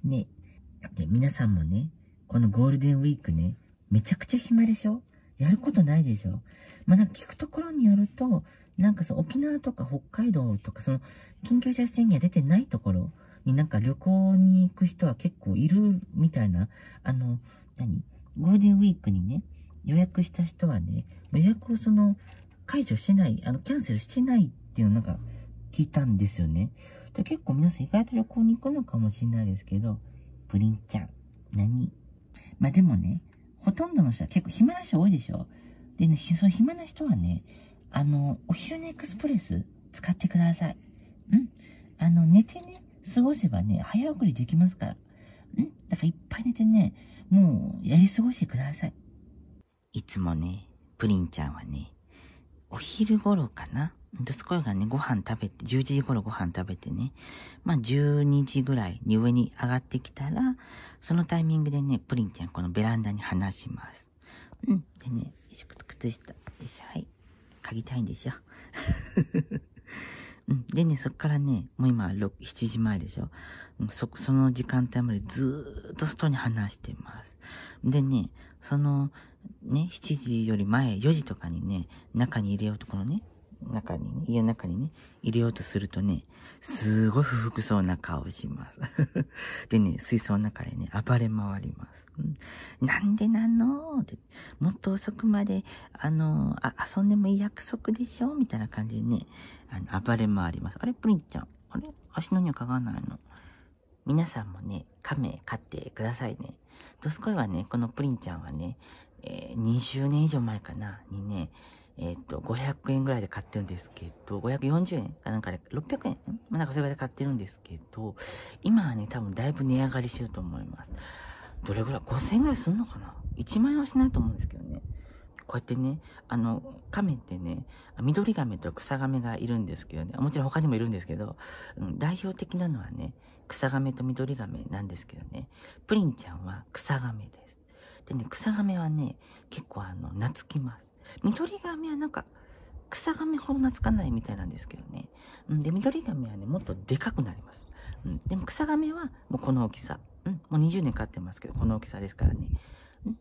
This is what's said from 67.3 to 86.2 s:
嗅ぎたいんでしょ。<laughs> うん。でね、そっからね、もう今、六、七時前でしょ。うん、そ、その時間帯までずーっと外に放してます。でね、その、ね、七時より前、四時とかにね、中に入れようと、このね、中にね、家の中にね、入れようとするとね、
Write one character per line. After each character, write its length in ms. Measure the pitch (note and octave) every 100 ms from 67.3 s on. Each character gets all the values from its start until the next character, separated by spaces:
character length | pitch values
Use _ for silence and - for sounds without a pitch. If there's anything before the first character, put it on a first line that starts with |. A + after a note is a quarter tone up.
| _ _ _
嗅 120 | -
ぎ 80 | A2+
た 140 | A2+ B2
い 60 |
ん 20 |
で 100 | G2+
し 140 | D2+ -
ょ。 40 | - _ - - - - - - - - -
<laughs> 1040 | - G3+ - - - - - - - - -
う 60 |
ん。 120 | C#3 A#2
で 160 | -
ね、 120 | E3+ C#3+
そ 140 | -
っ 20 |
か 160 | - D#3
ら 100 | D3
ね、 280 | C#3+ A#2+ - -
も 100 | B2+
う 20 |
今、 240 | A#2+ F#2+
六、 200 | G2 A2+ -
七 280 | - - A#2
時 100 | A2
前 220 | A2+ G2+
で 80 | G2+
し 120 | -
ょ。 80 | - - - - - -
う 40 |
ん、 40 | G#2+
そ、 200 | - A#2
そ 180 | - -
の 200 | C3+ C3
時 120 | B2
間 240 | B2 B2+ B2
帯 100 | B2
ま 100 | B2
で 80 | G#2
ず 720 | G2+ A#2 C3 D3 C#3 - -
ー 20 |
っ 20 | -
と 100 | D#3
外 220 | - D#3+
に 80 | C3+
放 120 | A#2+ A2 G#2
し 100 | -
て 160 | -
ま 280 | - - -
す。 140 | - - - - - -
で 200 | B2 C#3+
ね、 280 | C3+ B2+ F2 - - -
そ 160 | - C#3+
の、 340 | C#3+ C#3 C#3 - - - - -
ね、 260 | - C#3+ F3
七 260 | - - D3
時 300 | A#2+ A#2 A2
よ 100 | G#2+
り 100 | G2+
前、 320 | A#2+ C3 G2+
四 160 | B2+
時 100 | D#3+
と 120 | - -
か 120 | E2+
に 160 | E2+
ね、 240 | F2 G2 E2+ - -
中 280 | A2 B2 A#2+
に 120 | G2+
入 40 | G2+
れ 80 | G#2+
よ 80 |
う 40 | G#2
と、 80 | -
こ 120 | G2
の 80 | G2+
ね、 160 | F#3 - - _ -
中 340 | - A#2 - -
に 180 | -
ね、 100 | A#2+ D#3
家 160 | A#2
の 60 | A2+
中 180 | A2+ F#2
に 100 | F2
ね、 140 | D3 - - _
入 100 | -
れ 80 | A2+
よ 80 | A#2
う 40 |
と 100 | -
す 160 | - G#2
る 80 | G2
と 140 | -
ね、 220 | G2+ E2+